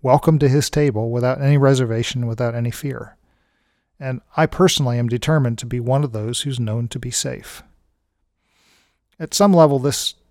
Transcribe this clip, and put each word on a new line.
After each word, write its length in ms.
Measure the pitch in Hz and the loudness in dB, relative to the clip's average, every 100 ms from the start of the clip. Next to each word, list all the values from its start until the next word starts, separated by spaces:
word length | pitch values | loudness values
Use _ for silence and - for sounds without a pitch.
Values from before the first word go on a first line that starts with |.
welcome 380 | 131 131 - 156 | 4 2 4 4
to 100 | 143 | 4
his 220 | 139 135 | 2 0
table 400 | - 147 107 113 | 0 0 0 -4
without 300 | 120 123 131 | -2 -2 0
any 160 | 139 143 | 2 4
reservation, 720 | 135 135 123 113 117 127 120 | 4 4 2 -2 -4 -4 -6
without 280 | 113 120 | -4 -4
any 160 | 117 117 | -2 -6
fear. 460 | - 143 123 120 _ _ _ _ _ _ _ _ _ | -6 -10 -10 -14 _ _ _ _ _ _ _ _ _
And 220 | 131 127 _ - | -8 -8 _ -2
I 100 | 156 | -2
personally 520 | - 185 - 135 120 | 4 2 2 -2 0
am 100 | 120 | -2
determined 500 | 120 - 156 127 117 | -2 0 0 0 -2
to 80 | 123 | -6
be 140 | 123 | -6
one 240 | 117 135 | -2 0
of 80 | 143 | -2
those 300 | 110 107 120 | -4 -6 -6
who's 180 | 143 127 | -6 -4
known 260 | 113 110 120 | -4 -4 -6
to 120 | 131 | -8
be 100 | - | -8
safe. 540 | - - 62 - - - _ _ _ _ _ _ _ _ _ _ _ _ _ _ _ | -6 -6 -10 -14 -20 -20 _ _ _ _ _ _ _ _ _ _ _ _ _ _ _
At 160 | 160 | -8
some 180 | - 202 | 2 4
level, 280 | 180 156 139 | 6 6 4
this 340 | 135 - - - _ | 0 -2 -6 -10 _